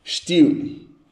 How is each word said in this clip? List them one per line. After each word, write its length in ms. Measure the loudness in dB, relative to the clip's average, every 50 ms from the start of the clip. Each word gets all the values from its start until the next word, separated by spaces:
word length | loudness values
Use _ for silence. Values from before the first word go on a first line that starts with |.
| _
Știu. 680 | -12 -12 -10 -6 -2 2 4 4 4 2 0 -4 -10 -12 -14 -20 -20 _ _ _ _